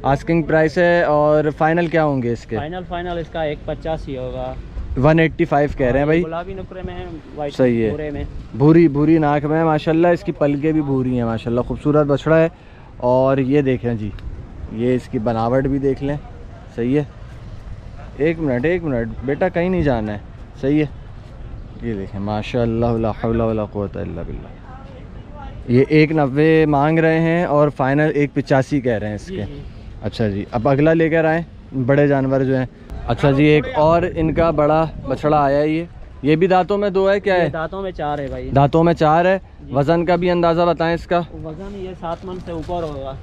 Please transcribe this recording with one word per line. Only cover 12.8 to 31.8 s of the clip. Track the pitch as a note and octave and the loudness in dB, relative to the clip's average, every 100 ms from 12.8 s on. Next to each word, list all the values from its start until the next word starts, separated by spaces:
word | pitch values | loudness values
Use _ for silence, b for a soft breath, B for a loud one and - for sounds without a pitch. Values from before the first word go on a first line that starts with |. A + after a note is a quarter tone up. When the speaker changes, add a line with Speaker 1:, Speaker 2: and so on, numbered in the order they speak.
| B B | B B
Speaker 1:
और | B2 B2+ C3 C3+ | 2 4 4 2
ये | B2+ C#3+ | 2 2
देखें | C3+ B2+ A#2+ A2+ | 2 0 -2 -4
जी, | G#2 - - - - - - A2 | -6 -8 -12 -12 -14 -14 -10 -2
ये | B2 B2+ | 0 0
इसकी | - B2+ | -2 -4
बनावट | A2 A2+ A2+ C3 C3+ | -2 0 0 0 0
भी | C#3 | 0
देख | C#3 C3 | 0 0
लें, | C#3 D3 - - - - - - | -4 -6 -8 -16 -16 -18 -14 -6
सही | A#2+ | 0
है। | C#3+ C#3+ - - - - - - - - - - - | 0 -2 -10 -18 -16 -14 -14 -12 -14 -14 -14 -14 -2
एक | D3+ E3 | 0 0
मिनट, | D3+ A#2+ C#3+ | -2 0 0
एक | F3+ | 0
मिनट | E3 B2 A2+ A2 B2 | -2 -2 -4 -6 -6
बेटा, | D3 F#3+ | -2 0
कहीं | F3 F3+ | 0 0
नहीं | F#3 | 0
जाना | D3 A#2+ G#2+ | 0 0 -2
है, | G#2 - - - - | -6 -12 -18 -18 -6
सही | C3+ D3+ | 0 2
है। | D3 - - - - - - - - - | 0 -6 -16 -16 -16 -16 -14 -14 -14 -10
ये | A#2+ G#2 | -6 -6
देखें | F#2+ G2+ | -6 -8
माशाल्लाह, | G2+ G#2+ G#2+ B2+ A#2 A2+ A#2 A2+ | -4 -4 -4 -2 0 0 0 0
ला | A2+ G#2 | -2 -2
हौला | A#2 A2+ A2+ | -2 0 0
वला | A2 G#2 | -2 -4
कुव्वता | G#2 G2 F#2 | -6 -6 -6
इल्ला | F2+ E2 | -8 -8
बिल्लाह। | - G#2+ - - - - - - - - - - - - - | -10 -10 -12 -18 -18 -18 -16 -18 -16 -16 -16 -14 -14 -12 2
ये | B2 C3+ | 2 6
एक | D3+ D3+ | 4 4
नब्बे | D#3+ C#3 C3+ D#3 D#3+ D#3 | 4 0 2 4 4 4
मांग | C#3+ D3+ D#3+ | 4 4 4
रहे | D#3+ D#3+ | 4 2
हैं | E3 E3+ F3+ | 2 2 2
और | D3 D3 | 4 2
final | - C3 C#3 D#3 D3 | 2 0 2 2 2
एक | C#3+ | 0
पचासी | - - C#3 B2+ D3 | -2 2 2 2 0
कह | B2 G#2+ | 0 -2
रहे | G#2+ | -2
हैं | G#2 | -6
इसके। | - - | -8 -8
Speaker 2:
जी, | G2+ | -8
जी। | - - - - - | -10 -14 -14 -16 -10
Speaker 1:
अच्छा | A2 - A2 | -10 -2 -2
जी, | G2+ - | -2 -4
अब | A#2+ A2+ | -2 2
अगला | C#3 D#3 | 4 4
लेकर | E3 D#3+ E3 D#3+ | 4 4 2 2
आए, | D#3+ E3 - - | 0 -4 -14 -10
बड़े | C3 | -4